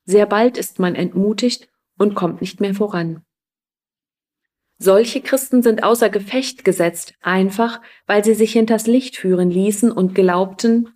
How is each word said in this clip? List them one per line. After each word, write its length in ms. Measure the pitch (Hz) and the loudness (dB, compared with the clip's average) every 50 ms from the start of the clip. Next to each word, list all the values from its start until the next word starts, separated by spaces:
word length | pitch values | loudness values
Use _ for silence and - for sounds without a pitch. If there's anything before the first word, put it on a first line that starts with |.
| _ | _
Sehr 220 | - 185 208 208 | 2 2 2 4
bald 320 | 202 208 208 226 254 247 - | 4 2 2 2 0 0 -2
ist 220 | - - - - | -10 -10 -4 -2
man 160 | 180 180 170 | -2 -2 -2
entmutigt 720 | - 175 180 - 185 190 208 214 202 247 247 240 - - _ _ _ _ _ _ | -2 -4 -4 -2 -2 -2 -2 -2 0 -2 -2 -2 -4 -12 _ _ _ _ _ _
und 180 | _ 196 208 202 | _ -2 0 0
kommt 280 | 202 185 170 - - | -2 -4 -4 -4 -6
nicht 180 | 185 185 - - | -10 -12 -6 -6
mehr 140 | 208 196 196 | -4 -4 -2
voran. 480 | 202 214 208 202 180 170 165 165 160 _ _ _ _ _ _ _ _ _ _ _ _ _ _ _ _ _ _ _ _ _ _ _ _ _ _ _ _ _ _ _ | -4 -4 -4 -2 -6 -6 -6 -8 -12 _ _ _ _ _ _ _ _ _ _ _ _ _ _ _ _ _ _ _ _ _ _ _ _ _ _ _ _ _ _ _
Solche 460 | _ - 190 190 202 233 233 - 277 | _ 2 4 4 4 4 2 -2 -8
Christen 400 | - - - 269 262 - - 254 | -4 -2 -2 -2 -2 0 0 2
sind 200 | 233 233 220 214 | 4 4 2 2
außer 280 | - 196 233 233 240 208 | 2 0 2 2 2 0
Gefecht 540 | 196 208 202 - - 262 269 - - - - | 0 -2 -6 -4 -4 -4 -4 -4 -10 -2 -2
gesetzt, 500 | 190 180 - 170 170 170 - - - _ _ | -2 0 2 0 -2 -2 -6 -16 -16 _ _
einfach 580 | - 180 180 190 190 196 196 202 226 233 233 - - - - _ _ | -4 -2 0 0 0 0 0 -2 -2 -2 -4 -10 -18 -20 -20 _ _
weil 160 | - 202 208 | 0 0 2
sie 120 | 208 220 220 | 4 2 2
sich 180 | 214 220 220 | 2 2 2
hinters 340 | - 233 226 220 233 214 220 | 2 0 2 2 0 0 2
Licht 300 | 233 233 262 262 - - | 0 0 0 0 -4 -14
führen 340 | - - 185 180 180 180 180 | -6 -2 0 0 2 2 0
ließen 400 | 175 185 196 208 208 208 - 233 | 0 0 0 0 0 0 0 0
und 240 | - - 190 185 185 | 0 0 -2 0 2
glaubten, 760 | 196 190 185 175 180 190 190 190 - - 233 226 233 233 - _ | 2 2 2 2 0 -2 -2 -4 -2 0 2 2 2 0 -4 _